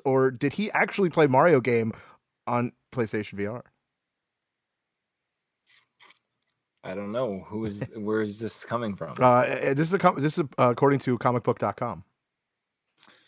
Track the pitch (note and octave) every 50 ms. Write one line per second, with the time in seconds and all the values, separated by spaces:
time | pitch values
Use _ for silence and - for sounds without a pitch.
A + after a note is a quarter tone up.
0 | - C#3 C3 C3 C3 C3+ C3 A2+ C#3+ C#3 - - G#3 G#3+ - D3 F#3 G3+ - -
1 | G3 E3+ - E3 D#3 C#3+ B2+ C3 D#3 F3 D#3+ B2+ A2+ B2 A#2+ A#2 A2+ A2+ G#2 -
2 | - - - _ _ _ _ _ _ - A#2+ A#2+ A#2+ A#2 - _ _ _ - B2+
3 | A2+ G#2+ - G#2+ G#2 - - G2 G2+ G#2 A#2+ A#2+ - _ _ _ _ _ _ _
4 | _ _ _ _ _ _ _ _ _ _ _ _ _ _ _ _ _ _ _ _
5 | _ _ _ _ _ _ _ _ _ _ _ _ _ - - - _ _ _ _
6 | - - - _ _ _ _ _ _ _ _ _ _ _ _ _ - F#2 F#2 G2
7 | G2+ G2+ G#2+ B2 C3 A2+ G2 F#2 E2+ - G#2+ A2 A2 G#2+ G2+ G#2 G2 F#2+ - A2+
8 | G2+ G#2 G#2+ A2 G#2+ G#2 G2+ G#2+ A2+ G#2 - - - - A#2 A#2 A#2 G#2+ G2 -
9 | - - - - C3 B2+ B2 B2 C3 - C#3 B2+ C3 C#3+ C3+ C#3 D#3+ D#3+ F#3+ F3+
10 | - F3+ F3 C#3+ C#3 D3+ - F3 D#3+ C3 - - C3 B2 A#2+ - C#3+ C#3 C#3+ C3
11 | - C3 B2 A2 - B2+ B2 A#2+ - - A2+ - A#2+ G#2 G2+ - B2+ A#2+ F#2+ E2
12 | - _ _ _ _ _ _ _ _ _ _ _ _ _ _ _ _ _ _ -
13 | - - - _ _